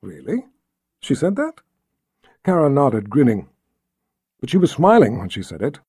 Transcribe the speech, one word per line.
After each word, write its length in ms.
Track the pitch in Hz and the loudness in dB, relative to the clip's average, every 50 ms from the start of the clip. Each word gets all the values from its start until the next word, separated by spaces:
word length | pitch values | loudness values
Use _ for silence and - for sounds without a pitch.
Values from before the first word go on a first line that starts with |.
Really? 440 | - 95 92 - - - 151 240 262 _ _ _ _ _ _ _ _ _ _ _ | -18 -18 -18 -18 -10 -8 -8 -8 -8 _ _ _ _ _ _ _ _ _ _ _
She 160 | _ - 139 | _ -4 -4
said 200 | 131 - 175 202 | -2 -2 -2 -2
that? 260 | 196 285 311 320 _ _ _ _ _ _ _ _ _ _ _ _ _ _ _ _ _ _ | -2 -4 -6 -6 _ _ _ _ _ _ _ _ _ _ _ _ _ _ _ _ _ _
Kara 260 | - 185 175 160 147 | 0 2 2 2 2
nodded, 400 | 139 139 143 139 113 113 104 101 | 4 4 2 2 2 0 -6 -2
grinning. 400 | 104 135 147 123 113 101 87 - _ _ _ _ _ _ _ _ _ _ _ _ _ _ _ _ _ _ | 0 2 2 4 2 0 -4 -10 _ _ _ _ _ _ _ _ _ _ _ _ _ _ _ _ _ _
But 100 | - 120 | -14 -2
she 80 | - | 0
was 140 | 190 180 165 | 2 2 2
smiling 460 | - - 156 190 220 240 196 113 - | 0 2 2 4 6 6 4 4 2
when 120 | - 87 95 | -4 -8 -10
she 120 | - - | -10 -10
said 200 | 92 - - 80 | -12 -12 -12 -6
it. 180 | 92 131 147 - _ | -6 -6 -6 -8 _